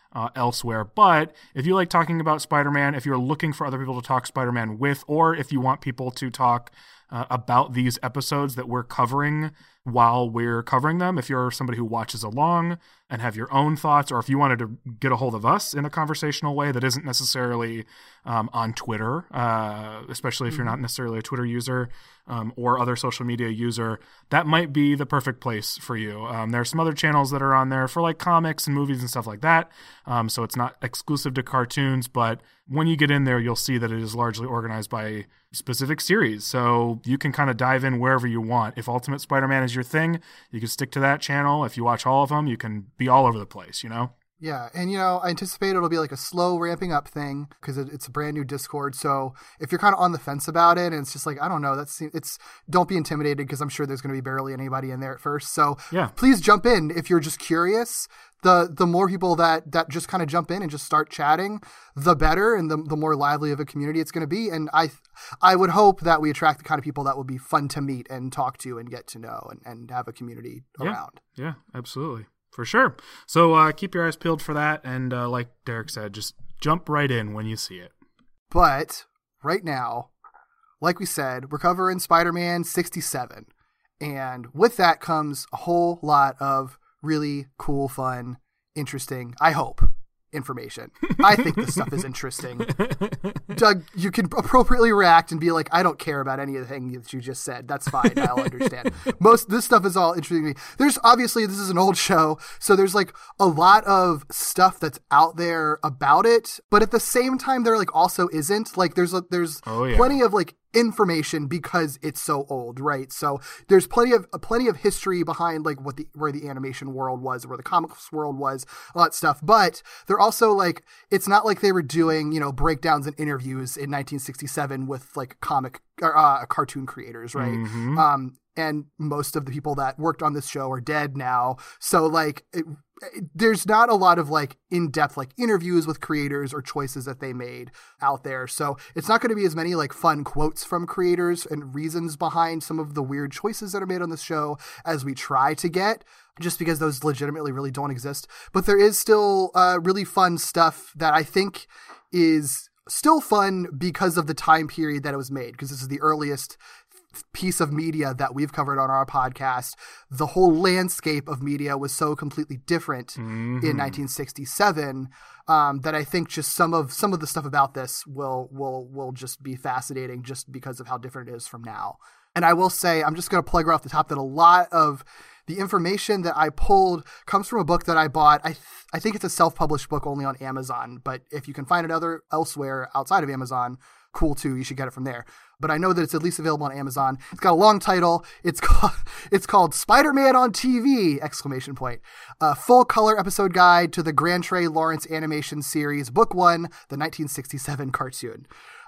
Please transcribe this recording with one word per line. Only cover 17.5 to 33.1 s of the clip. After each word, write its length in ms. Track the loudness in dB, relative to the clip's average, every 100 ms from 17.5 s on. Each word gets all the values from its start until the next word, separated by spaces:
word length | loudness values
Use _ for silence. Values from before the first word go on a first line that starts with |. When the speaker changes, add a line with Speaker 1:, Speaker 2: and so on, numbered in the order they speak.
| -2 -4 -6 -12 -18 -20 _ -6
Speaker 1:
um, 220 | -4 -2
on 180 | -4 -4
Twitter, 520 | -6 -6 -4 -4 -4 -6
uh, 680 | -4 -2 0 -2 -8 -12 -14 -14
especially 380 | -8 -6 -4 -4
if 80 | -4
you're 100 | -4
Speaker 2:
Mm-hmm. 80 |
Speaker 1:
not 80 | -4
necessarily 360 | -6 -6 -6 -6
a 60 |
Twitter 220 | -6 -6 -4
user, 440 | -4 -4 -4 -4 -8 -18 _ -12
um, 260 | -8 -8 -4
or 220 | 0 2
other 160 | 0 -2
social 300 | -4 -6 -4
media 220 | -4 -4
user, 520 | -4 -4 -4 -4 -6 -12 _ _
that 160 | 0 2
might 260 | 2 2
be 220 | 2 2
the 140 | 2 0
perfect 340 | -2 -2 -4
place 380 | -6 -6 -6 -10
for 180 | -8 -6
you. 260 | -6 -8 -8
Um, 240 | -6 -4
there 100 | -2
are 40 | -2
some 140 | 0
other 140 | -2
channels 380 | 0 2 2 2
that 100 | 0
are 140 | 2 2
on 140 | 2
there 180 | 0 -2
for, 160 | 0
like, 160 | -2 -2
comics 480 | 0 2 2 -2 -2
and 80 | 0
movies 240 | 0 -2
and 100 | -4
stuff 160 | -6 -8
like 160 | -2
that. 300 | 4 4 2 -8 -20 -20 -4
Um, 240 | -2 -2
so 140 | -2
it's 120 | -4 -4
not 200 | -6 -6
exclusive 500 | -10 -8 -4 -4 -2
to 80 | -4
cartoons, 640 | -2 -2 -2 -2 0 -2 -2
but 340 | -2 -2 -2 -8 _ -6
when 180 | 0 0
you 100 | 2
get 140 |
in 140 | 2